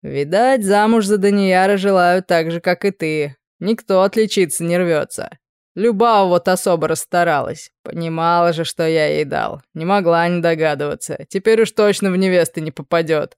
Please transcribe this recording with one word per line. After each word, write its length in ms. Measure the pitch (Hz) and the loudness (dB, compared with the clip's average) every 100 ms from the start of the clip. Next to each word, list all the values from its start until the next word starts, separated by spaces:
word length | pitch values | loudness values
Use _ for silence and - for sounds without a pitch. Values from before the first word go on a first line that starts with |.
Видать, 600 | 160 139 143 190 254 269 | -8 -6 -2 0 2 2
замуж 420 | 196 208 214 226 196 | 2 2 4 2 2
за 120 | 208 | 0
Данияра 600 | 196 202 190 185 190 202 | 2 2 2 2 2 2
желают 500 | 196 190 175 185 185 | 2 2 4 2 0
так 240 | 170 160 | 0 0
же, 100 | 170 | -4
как 240 | 185 180 202 | -2 -2 -2
и 60 | |
ты. 440 | 190 160 156 143 131 _ _ | -4 -4 -4 -4 -8 _ _
Никто 440 | 180 226 - 190 | -4 -4 0 2
отличиться 600 | 196 220 220 - 175 - | 2 0 0 0 -2 -2
не 140 | 170 175 | -2 -2
рвётся. 600 | 180 156 - - - - _ _ _ - | 0 0 -2 -10 -14 -16 _ _ _ -4
Любава 540 | 226 202 233 214 190 | -2 2 2 4 2
вот 180 | 175 185 | 2 0
особо 400 | 185 - 170 156 | -2 0 -2 0
расстаралась. 840 | 160 - 175 170 147 127 156 - _ | -4 -2 0 0 0 -2 -10 -16 _
Понимала 720 | - 170 165 160 165 170 170 | -14 -10 -8 -2 0 2 2
же, 100 | 160 | 0
что 240 | 160 - 160 | -6 -2 0
я 200 | 160 151 | 2 0
ей 180 | 151 147 | 0 -2
дал. 360 | - - 143 _ | -4 -4 -8 _
Не 120 | 160 165 | -10 -2
могла 420 | 202 170 170 170 | 0 2 2 2
не 140 | 175 | 0
догадываться. 840 | 170 165 156 147 147 - - 151 156 | 0 0 0 -2 -4 -6 -10 -12 -8
Теперь 340 | 190 214 220 | -4 2 2
уж 80 | 220 | 2
точно 400 | - 208 202 196 | 2 2 2 0
в 60 | 180 | 0
невесты 440 | 190 180 - - | 2 2 0 -4
не 100 | 156 | -10
попадёт. 640 | - 143 170 160 156 131 | -12 -4 -2 0 -2 -2